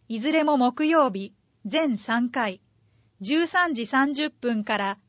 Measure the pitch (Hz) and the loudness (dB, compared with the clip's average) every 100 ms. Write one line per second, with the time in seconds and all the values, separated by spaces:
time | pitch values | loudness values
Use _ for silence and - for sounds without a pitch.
0 | - 226 262 311 302 285 247 247 302 330 | -10 -4 0 2 4 4 2 2 2 4
1 | 262 196 196 - _ _ 208 285 311 208 | 2 0 -10 -14 _ _ -4 0 0 -2
2 | - 226 247 262 214 185 _ _ _ _ | -2 -2 0 -2 -4 -6 _ _ _ _
3 | _ - 190 302 339 370 349 240 233 269 | _ -12 -2 0 0 0 0 -2 -2 0
4 | 277 277 302 - 247 220 208 214 196 196 | 0 0 -4 -4 -4 -4 -2 -2 -2 -6